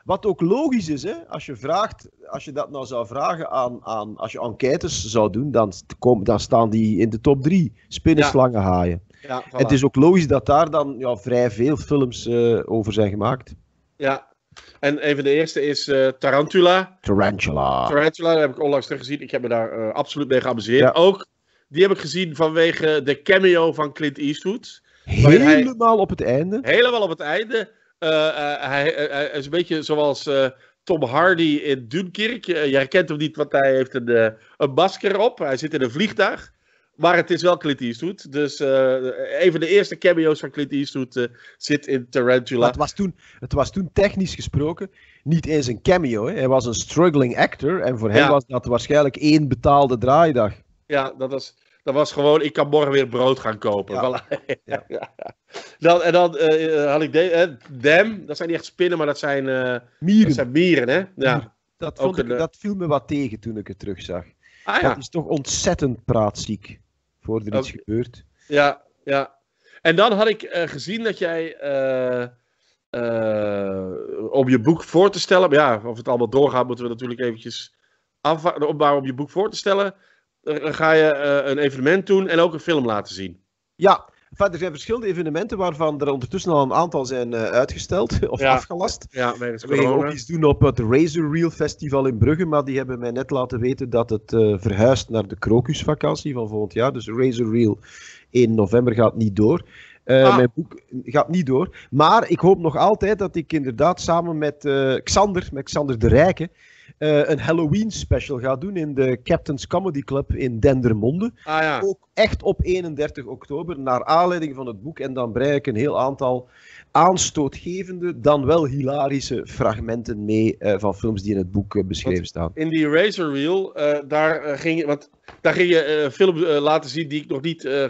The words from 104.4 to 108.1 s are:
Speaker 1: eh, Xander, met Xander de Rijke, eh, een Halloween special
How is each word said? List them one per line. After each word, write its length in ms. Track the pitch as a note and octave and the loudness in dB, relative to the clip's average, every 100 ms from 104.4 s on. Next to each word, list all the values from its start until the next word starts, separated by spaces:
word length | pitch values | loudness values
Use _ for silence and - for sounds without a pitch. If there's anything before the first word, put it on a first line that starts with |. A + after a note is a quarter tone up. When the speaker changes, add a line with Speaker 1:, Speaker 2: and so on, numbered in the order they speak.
| D3+ D3 | -4 -4
Speaker 1:
eh, 300 | D3 C#3 C3+ C3 | -2 0 0 0
Xander, 460 | - G3+ G#3 F3+ - | 0 2 2 0 -6
met 120 | C#3 | -8
Xander 340 | - D#3+ C#3+ A#2 | -6 -4 -2 0
de 100 | A2+ | 4
Rijke, 420 | C3 F3 - E3 _ _ _ - - | 6 4 2 -6 _ _ _ -20 -6
eh, 300 | D3+ D3 D3 | 0 2 2
een 100 | C#3+ | 0
Halloween 500 | A2+ E3 D#3 G3 A3 | 0 0 0 0 -2
special 480 | - - | -4 -2